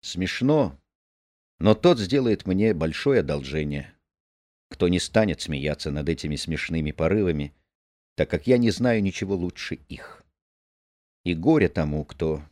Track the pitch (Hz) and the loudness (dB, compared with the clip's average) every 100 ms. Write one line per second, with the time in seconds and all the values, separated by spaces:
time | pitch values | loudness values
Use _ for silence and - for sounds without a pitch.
0 | - 87 92 - 127 151 110 71 _ _ | -10 -4 -4 0 2 4 2 -4 _ _
1 | _ _ _ _ _ _ 87 110 175 170 | _ _ _ _ _ _ 2 4 6 4
2 | 95 139 123 104 - 92 110 87 80 80 | 2 0 2 0 0 2 2 2 -2 -2
3 | - 131 73 73 67 76 76 73 71 _ | 2 2 2 -4 -4 -4 -4 -6 -10 _
4 | _ _ _ _ _ _ _ - 90 90 | _ _ _ _ _ _ _ -2 2 2
5 | - - 107 85 - 73 71 73 78 73 | 2 2 2 0 -6 -4 -4 -4 -4 -4
6 | 76 80 78 73 - 78 - 80 76 - | -2 -4 -4 -6 -6 -6 -4 -4 -4 -2
7 | 80 101 95 76 71 _ _ _ _ _ | 0 2 2 -2 -4 _ _ _ _ _
8 | _ - - 85 - 123 117 95 123 113 | _ -4 -2 -2 2 4 4 2 2 2
9 | 98 - 98 98 87 - - 80 _ - | 0 -2 -4 -2 -4 -8 -10 -12 _ -16
10 | - - _ _ _ _ _ _ _ _ | -16 -20 _ _ _ _ _ _ _ _
11 | _ _ 87 82 95 156 95 - 76 76 | _ _ -4 0 2 4 4 2 -2 -2
12 | 73 - 82 78 76 | -6 -4 -4 -4 -8